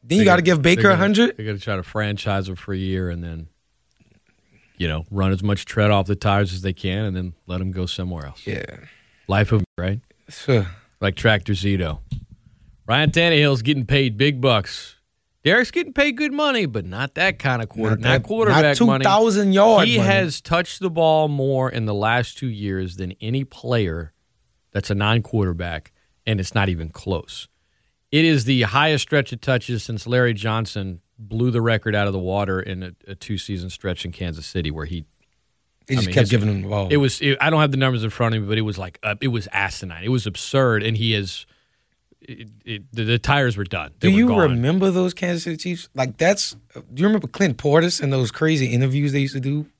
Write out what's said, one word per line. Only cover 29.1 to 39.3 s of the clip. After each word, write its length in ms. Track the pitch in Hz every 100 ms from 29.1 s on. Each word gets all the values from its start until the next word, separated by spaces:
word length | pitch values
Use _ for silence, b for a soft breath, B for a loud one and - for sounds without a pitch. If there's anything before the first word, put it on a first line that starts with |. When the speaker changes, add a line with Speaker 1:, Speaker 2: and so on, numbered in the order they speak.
| 147 123
Speaker 2:
of 80 | 120
touches 420 | - 123 - 117
since 240 | - 110 117
Larry 260 | 123 123
Johnson 680 | 107 113 110 110 104 95 85 _ _
blew 320 | 104 113 123
the 100 | 117
record 340 | 117 110 113
out 120 | 104 101
of 60 |
the 40 | 98
water 400 | 92 98 98 92
in 220 | 92 92
a, 100 | 92 87 -
a 80 |
two-season 540 | 95 - 98 - 95 90
stretch 340 | - 95 87 87
in 60 |
Kansas 340 | 82 87 78 -
City 240 | 92 76
where 160 | 78 78
he 180 | 87 78 _ _ _ _ _ _ _ -
Speaker 1:
They 80 |
Speaker 2:
I 20 | 131
Speaker 1:
just 100 | 98
Speaker 2:
mean, 60 |
Speaker 1:
kept 80 | 95
Speaker 2:
his 80 | 104
Speaker 1:
giving 180 | 117 107
him 140 | 98
the 60 | 95
ball. 200 | 104 95
Speaker 2:
It 60 | 147
was, 220 | 135 -
it, 160 | 143 135
I 100 | 147
don't 100 | 160
have 100 | 151
the 60 | 135
numbers 280 | 135 120
in 60 | 110
front 240 | - 113
of 60 | 113
me, 60 | 101
but 80 | 110
it 40 |
was 160 | 107 95
like, 200 | 90 -
uh, 120 | 107 104
it 80 |
was 180 | 135